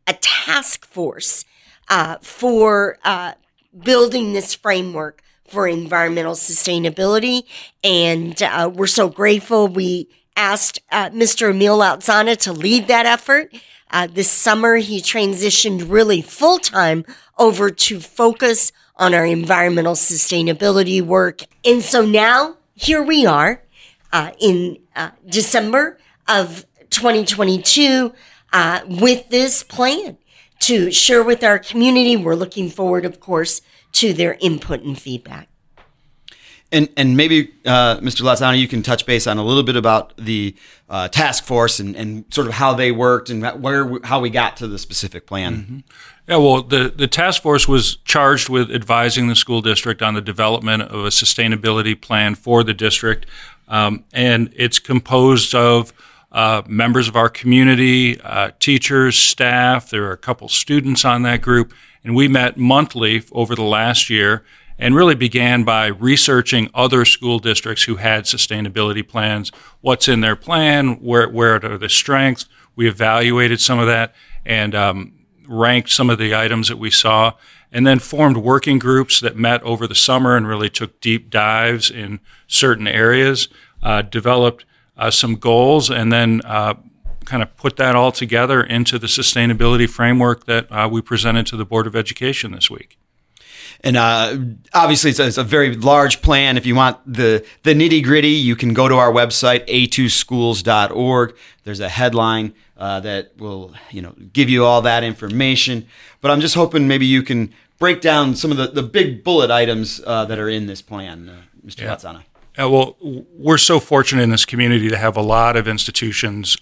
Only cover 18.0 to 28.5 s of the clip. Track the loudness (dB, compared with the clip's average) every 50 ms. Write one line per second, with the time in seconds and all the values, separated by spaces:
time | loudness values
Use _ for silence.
18 | -12 -16 _ 0 0 0 2 2 -2 0 0 0 -2 -2 _ _ _ _ _ -2
19 | 0 2 2 2 2 0 0 -2 0 0 0 2 2 0 0 0 0 0 0 0
20 | 0 0 0 -2 -2 -2 -2 -2 -2 -2 -2 0 0 0 2 2 0 0 0 -2
21 | -2 0 0 0 0 0 -4 -10 -20 _ _ _ 2 2 2 2 2 0 2 2
22 | 2 4 4 4 4 4 4 2 2 -2 -6 _ _ _ _ -8 -2 0 0 0
23 | 0 2 2 2 4 4 4 4 2 0 0 -4 _ _ _ _ -20 _ _ _
24 | _ -4 -4 -4 -4 -4 -6 -2 0 2 2 2 -2 -6 -8 -12 _ _ -10 -10
25 | -10 -10 -12 _ _ -6 -4 -2 0 2 0 0 0 0 0 0 0 -2 -6 _
26 | _ _ _ _ -4 -2 0 0 0 -2 -8 -16 -20 _ _ _ _ -6 -6 0
27 | 2 2 2 2 0 -2 -2 -2 0 0 0 0 0 0 2 4 4 4 2 2
28 | 0 -2 -6 _ _ _ _ _ _ -2